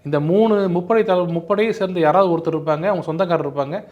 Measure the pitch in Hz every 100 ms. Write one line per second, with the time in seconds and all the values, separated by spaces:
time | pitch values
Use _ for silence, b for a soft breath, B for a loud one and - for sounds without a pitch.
0 | 143 147 151 196 226 208 190 170 180 226
1 | 202 180 175 165 165 202 220 - 190 180
2 | 156 180 190 165 165 160 156 151 190 185
3 | 160 160 185 165 147 143 139 196 -